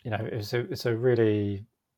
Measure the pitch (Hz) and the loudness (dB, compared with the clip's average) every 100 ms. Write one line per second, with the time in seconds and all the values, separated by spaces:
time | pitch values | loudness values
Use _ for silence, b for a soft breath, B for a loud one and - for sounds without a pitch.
0 | - 107 113 117 104 123 120 - 123 113 | -6 -6 -4 -6 -4 -4 -4 -4 -2 0
1 | 127 120 110 104 101 98 107 _ _ | 4 4 4 4 0 -4 -10 _ _